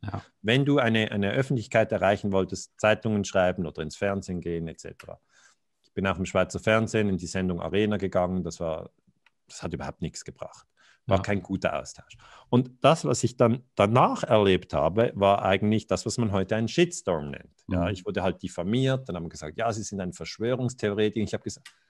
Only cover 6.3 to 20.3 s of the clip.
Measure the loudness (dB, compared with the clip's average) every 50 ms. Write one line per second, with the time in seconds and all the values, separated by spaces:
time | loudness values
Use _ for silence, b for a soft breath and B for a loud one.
6.3 | 2 2 2 0 -2 -2 2 4 4 4 4 2 0 0 2 2 0 -2 -4 -4
7.3 | -4 -2 -2 -2 -2 -4 -4 -2 0 0 2 2 0 -2 -2 -2 0 0 0 0
8.3 | -2 -4 -4 -6 -6 -6 -6 -4 -6 -6 -10 -14 _ _ _ _ _ _ _ _
9.3 | _ _ _ -20 -16 -12 -10 -8 -8 -8 -10 -10 -10 -8 -8 -10 -10 -12 -16 -16
10.3 | -14 -14 -14 -16 -16 -20 -20 _ _ b b b b b b 0 0 0 0 0
11.3 | -2 -2 -2 -4 -4 -2 -2 -2 -2 -4 -8 -10 -16 -20 -20 -20 -20 B B B
12.3 | B B B B 2 2 2 0 -2 _ 4 4 4 4 2 -2 0 0 0 -2
13.3 | 2 4 4 4 4 0 -4 _ 2 2 4 6 6 6 4 4 2 -2 0 2
14.3 | 4 4 6 6 4 2 0 -2 0 0 2 2 2 2 0 0 2 2 4 4
15.3 | 4 4 2 2 2 2 2 2 0 0 0 -2 -4 -2 -2 -4 -2 -2 -2 0
16.3 | 0 0 0 0 -2 -2 -2 0 2 2 2 2 0 -6 -4 -2 -2 -2 -4 -6
17.3 | -10 -12 -16 -20 _ _ _ -4 -2 0 0 -2 -4 -6 -6 -6 -4 -2 -2 -2
18.3 | -2 -4 -8 -10 -8 -6 -4 -2 0 0 0 0 0 -2 -4 -8 -8 -8 -8 -10
19.3 | -12 -12 -14 -12 -8 -4 -4 -4 -4 -4 -8 -8 -8 -8 -8 -8 -8 -10 -12 -12